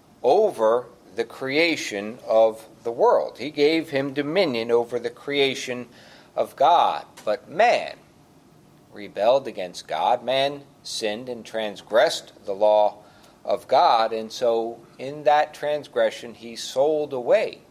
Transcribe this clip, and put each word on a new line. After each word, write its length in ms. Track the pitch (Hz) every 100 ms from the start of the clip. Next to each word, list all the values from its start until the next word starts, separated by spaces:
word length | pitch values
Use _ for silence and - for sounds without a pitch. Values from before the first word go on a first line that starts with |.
| _ _
over 640 | 120 175 214 113 110 117 123 - -
the 120 | 95 117
creation 960 | - 135 143 170 151 - 101 104 120 -
of 400 | 110 113 110 - -
the 80 | 117
world. 440 | 120 214 160 65 -
He 140 | 131
gave 380 | 151 147 160 147
him 240 | 139 139
dominion 580 | 135 143 170 175 117 117
over 260 | 120 117 123
the 120 | 117
creation 800 | - - 143 139 127 - 123 123 - - - - -
of 180 | 113 -
God. 500 | 147 170 107 76 - - -
But 240 | 104 -
man 480 | 147 233 139 76 - - _ _ _ _ _ _ _ _
rebelled 520 | 104 101 98 110 135 120
against 440 | 98 90 87 -
God. 340 | 78 101 123
Man 380 | 117 135 139 143 143 _
sinned 440 | - - 110 107 127
and 180 | 117 107
transgressed 1000 | 110 107 95 - 107 160 - - - 101
the 100 | 98
law 440 | 107 107 104 - - - - _ -
of 240 | 101 -
God. 420 | 131 170 120 113
And 200 | 113 110
so 480 | - 123 117 113 117 - -
in 240 | 127 151
that 300 | 147 147 151
transgression, 800 | - 147 151 131 123 110 - 120 104
he 220 | 117 113
sold 560 | - 131 147 156 147
away. 460 | 131 123 202 156 - _